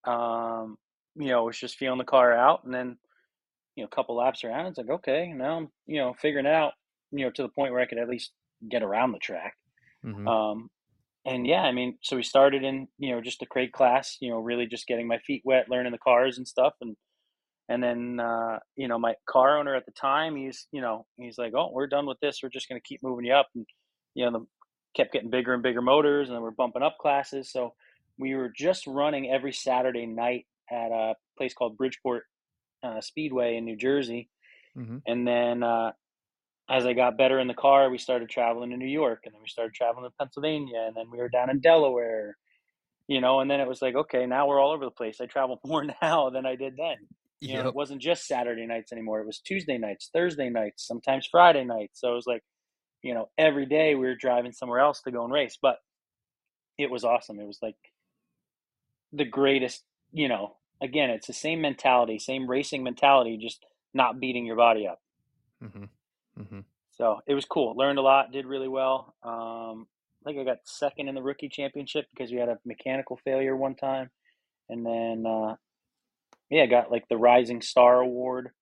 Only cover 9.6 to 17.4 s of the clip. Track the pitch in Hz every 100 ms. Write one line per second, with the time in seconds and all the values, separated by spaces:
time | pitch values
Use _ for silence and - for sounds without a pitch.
9.6 | _ _ _ _ 110 104 104 110 107 107
10.6 | 113 _ _ _ _ _ - 127 123 175
11.6 | 143 123 123 123 - 131 113 139 139 139
12.6 | 135 135 131 _ 139 120 117 - 127 131
13.6 | 123 - 131 127 135 - 127 117 113 120
14.6 | 120 117 - 117 117 117 - 135 131 131
15.6 | 120 127 123 117 - 120 131 127 127 -
16.6 | 131 - 120 107 _ _ _ _